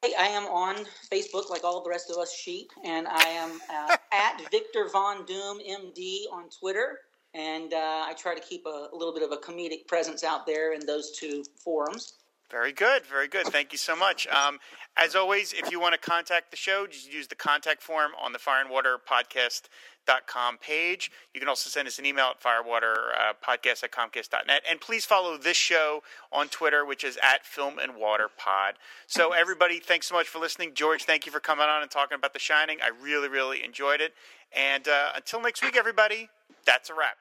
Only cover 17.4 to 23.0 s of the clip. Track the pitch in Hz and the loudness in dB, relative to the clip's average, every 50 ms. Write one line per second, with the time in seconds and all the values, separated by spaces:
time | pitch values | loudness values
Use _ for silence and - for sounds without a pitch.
17.4 | - 151 147 147 - 156 156 - - - 160 156 151 147 156 - - 123 120 123 | 0 2 2 2 2 0 -2 -2 -2 -4 0 0 0 0 0 -4 -8 -6 -6 -6
18.4 | - 147 139 131 135 131 127 135 127 131 127 123 _ - 135 120 123 - - 131 | -2 2 2 2 2 2 0 0 2 2 0 0 _ 0 0 0 0 0 0 0
19.4 | 123 120 - - - - _ - - - - _ _ - 131 131 - - - 127 | 0 0 0 -6 -10 -12 _ -20 -20 -20 -20 _ _ 2 2 2 2 -4 -4 -2
20.4 | 123 120 120 113 - - 151 156 165 175 180 190 - - - - - _ _ 131 | -2 -2 -2 -4 -8 -6 -2 -2 0 -2 -2 -4 -6 -10 -10 -14 -20 _ _ -6
21.4 | 135 143 135 - - - - 147 143 131 - - 139 139 139 139 135 127 123 _ | -2 -2 -2 -2 -2 -6 -4 -4 -4 -4 -6 -4 -4 -2 2 2 2 2 2 _
22.4 | - 123 120 117 117 117 117 117 113 113 110 110 | 0 2 2 2 0 0 0 2 2 2 0 0